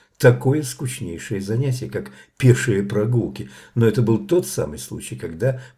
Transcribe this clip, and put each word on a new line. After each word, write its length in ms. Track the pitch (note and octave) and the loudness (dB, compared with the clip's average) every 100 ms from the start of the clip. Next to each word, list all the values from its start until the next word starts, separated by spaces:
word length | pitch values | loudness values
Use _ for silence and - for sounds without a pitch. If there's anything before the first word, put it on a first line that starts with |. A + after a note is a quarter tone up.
| _ - | _ 2
такое 460 | B2+ B2 C3 D3+ | 4 4 2 0
скучнейшее 800 | C#3+ - C3 - F#2 E2 - G2+ | -2 -8 -8 -8 -10 -10 -8 -8
занятие, 480 | G2 A#2 C#3 B2 - | -4 -2 -2 -4 -6
как 220 | G2 - - - - | -8 -10 -16 -20 4
пешие 460 | B2+ A#2+ - G2 | 6 6 4 0
прогулки, 640 | G2+ G#2 A2+ A#2+ F#2 - - - - A#2 | 0 0 0 0 -2 -6 -14 -18 -8 2
но 100 | A2+ | 2
это 160 | G#2 | 4
был 240 | A2 A2 - | 2 2 2
тот 220 | - - | 0 0
самый 320 | - D#2 D2+ | -4 -6 -8
случай, 380 | - - - - | -12 -12 -12 -12
когда 440 | E2+ E2 B2 B2+ - | -10 -2 -2 -2 -8